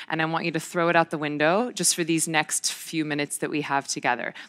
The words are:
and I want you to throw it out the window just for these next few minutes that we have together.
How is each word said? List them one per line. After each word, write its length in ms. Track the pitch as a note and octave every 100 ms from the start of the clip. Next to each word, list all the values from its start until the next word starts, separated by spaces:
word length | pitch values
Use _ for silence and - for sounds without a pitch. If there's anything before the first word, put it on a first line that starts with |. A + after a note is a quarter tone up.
| -
and 120 | D#3
I 40 | D#3+
want 180 | E3
you 80 | E3
to 80 | D#3+
throw 300 | - F3+ E3+
it 60 | E3+
out 140 | E3
the 80 | D#3
window 540 | D3 D3 D3+ F#3+ B3
just 240 | - F3 -
for 80 |
these 240 | E3 E3 -
next 460 | D#3 D3+ - -
few 320 | - - E3 D3+
minutes 320 | D3 C#3+ -
that 120 | D3+
we 120 | D3+
have 260 | C#3+ C#3 C3+
together. 460 | - C3+ B2 - -